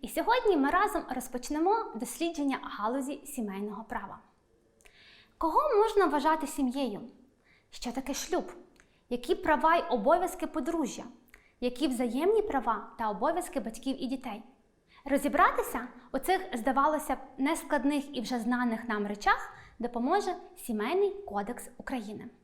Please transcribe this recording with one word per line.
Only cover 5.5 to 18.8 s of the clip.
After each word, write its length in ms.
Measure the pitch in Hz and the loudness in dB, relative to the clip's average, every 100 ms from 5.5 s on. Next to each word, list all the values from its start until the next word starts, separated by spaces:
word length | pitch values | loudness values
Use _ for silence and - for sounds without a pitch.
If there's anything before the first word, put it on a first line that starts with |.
| 466 605 440 | 4 4 4
можна 280 | 440 415 359 | 4 6 4
вважати 420 | 294 285 311 294 | 4 2 2 0
сім'єю? 540 | - 262 262 262 202 - - _ _ _ _ _ | -2 -2 0 -4 -4 -10 -18 _ _ _ _ _
Що 220 | - 247 | -10 -6
таке 220 | 233 - | -6 -6
шлюб? 380 | - - - - - - _ _ _ _ | -6 -2 -2 -2 -12 -20 _ _ _ _
Які 260 | 240 - 370 | -8 -2 0
права 400 | 339 294 320 330 | 2 4 6 4
й 80 | - | 2
обов'язки 580 | 247 202 339 359 - 311 | 0 4 4 4 -2 -6
подружжя? 560 | 311 254 339 254 - - - _ - _ _ | -4 -2 0 -2 -4 -12 -18 _ -20 _ _
Які 260 | 247 247 294 | -4 0 -2
взаємні 540 | 247 247 226 339 440 | 0 0 2 2 4
права 460 | 415 277 240 214 - - | 2 0 0 -2 -4 -4
та 120 | 220 | -4
обов'язки 500 | 196 262 339 349 277 | 0 0 0 -2 -4
батьків 440 | 220 - - 262 | -6 -6 -6 -4
і 40 | 262 | -4
дітей? 360 | 262 254 202 - _ _ _ _ - - | -6 -6 -10 -12 _ _ _ _ -16 0
Розібратися 840 | 269 277 294 403 571 427 262 247 - - | 0 2 6 6 4 -2 -4 -8 -14 -8
у 60 | 262 | -6
цих, 220 | - 370 370 | 0 0 0
здавалося 600 | 247 220 254 277 302 - 262 | -2 0 4 4 2 -2 -4
б, 40 | - - | -6 -2
нескладних 800 | 269 320 - 294 254 294 285 262 | 0 0 0 2 2 0 -2 -6
і 40 | |
вже 180 | 208 247 | -4 -2
знаних 480 | 226 247 247 226 | 0 2 2 0